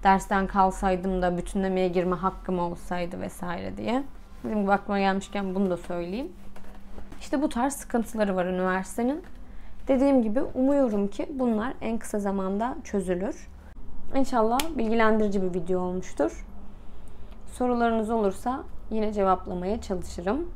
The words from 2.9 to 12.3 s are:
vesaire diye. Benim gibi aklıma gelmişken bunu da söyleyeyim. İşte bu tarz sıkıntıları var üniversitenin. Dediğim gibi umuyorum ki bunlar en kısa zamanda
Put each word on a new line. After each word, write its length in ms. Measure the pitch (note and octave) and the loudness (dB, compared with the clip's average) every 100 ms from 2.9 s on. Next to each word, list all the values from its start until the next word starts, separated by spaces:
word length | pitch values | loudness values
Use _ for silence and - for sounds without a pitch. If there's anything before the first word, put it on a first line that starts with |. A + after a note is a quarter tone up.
| F3+ F3 F#3 | -4 -4 -6
vesaire 560 | F#3+ - F3+ F3+ F#3+ G3 | -8 -8 -6 -6 -6 -6
diye. 260 | G#3+ A#3+ C#4 - - - | -2 -2 -2 -10 -16 -10
Benim 180 | A#3+ A3 | -4 -2
gibi 100 | G3 | 2
aklıma 280 | G3 G3+ G3+ | 2 2 0
gelmişken 560 | G3 G3 G3 G3+ G3 F#3 | 2 0 -2 -6 -4 0
bunu 140 | G3 | 0
da 80 | F3 | 0
söyleyeyim. 540 | - F3 E3+ G3 D4+ - - - - - - - - - | -4 -6 -4 -6 -6 -8 -10 -6 -8 -8 -10 -8 -8 -8
İşte 200 | - D4+ | -4 0
bu 80 | D4 | 0
tarz 240 | A#3 B3+ | 0 0
sıkıntıları 600 | C#4 - A#3+ A3 A3 G#3 F#3+ | -2 -2 -2 -2 0 0 2
var 100 | F3+ | 0
üniversitenin. 760 | F#3 F#3 F#3 F#3+ - A#3+ D4+ - - - - - - - | 0 2 0 -2 -2 -2 -2 -6 -12 -10 -10 -8 -8 2
Dediğim 340 | C4+ C#4 C4+ | 4 6 6
gibi 200 | A3 G3+ | 4 2
umuyorum 680 | - B3+ C4 C#4+ C4 G#3 G3+ | 0 2 4 4 4 2 0
ki 220 | - D4+ | -2 -6
bunlar 400 | C#4 B3+ G#3+ A3+ - | -2 0 2 0 -4
en 160 | - A3+ | -4 -2
kısa 220 | - G#3+ | -2 -2
zamanda 560 | G3+ | 0